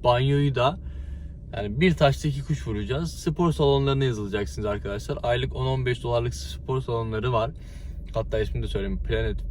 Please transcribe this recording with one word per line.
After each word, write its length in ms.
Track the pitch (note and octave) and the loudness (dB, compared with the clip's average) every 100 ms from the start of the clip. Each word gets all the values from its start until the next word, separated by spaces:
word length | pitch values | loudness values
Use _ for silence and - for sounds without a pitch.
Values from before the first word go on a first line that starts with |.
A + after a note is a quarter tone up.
Banyoyu 500 | A#2+ B2 C3+ C#3+ C#3+ | 6 6 6 4 4
da 240 | B2 B2+ - - - - - - - - - | 4 2 2 -8 -10 -8 -8 -10 -12 -10 -6
yani 240 | G#2 A#2 | -4 4
bir 140 | F#3 | 4
taşla 340 | D#3+ C#3+ C#3 D3+ | 6 6 4 0
iki 160 | C#3 | -2
kuş 220 | C3+ D3 - | -2 -4 -2
vuracağız. 460 | G#2 G#2 C3 E3 | -4 -2 -2 -4
Spor 400 | - - D#3 E3+ | -4 -4 2 2
salonlarına 520 | D#3 C#3+ C#3 C#3 C3+ | 4 4 4 4 2
yazılacaksınız 640 | C3+ A2 G2+ G2+ G2+ - G#2 | 2 0 -2 -2 -4 -4 -2
arkadaşlar. 520 | G#2 G2+ G2+ - C#3+ | -2 -4 -6 -4 -2
Aylık 340 | A#2+ B2 C3 - | 0 0 0 -2
on 100 | C3 | -2
on 200 | C3 B2 | 0 0
beş 160 | A#2+ | -2
dolarlık 320 | A#2+ A#2+ A#2+ | 0 0 0
spor 460 | - - - - C3 | -4 -8 -10 -4 -4
salonları 520 | B2+ A#2 A2+ A2 B2 | -2 -4 -2 -2 0
var. 180 | A#2 A2 - - - - - - | 2 0 -4 -14 -12 -12 -10 -6
Hatta 260 | A2+ A2+ A2 | -4 -2 0
ismini 220 | G#2+ A#2 | 0 -2
de 60 | A2+ | -2
söyleyeyim. 300 | G#2 G2 F#2+ | -2 -2 -4
Planet 380 | - A2 A2 G2 - | -2 0 0 -2 -6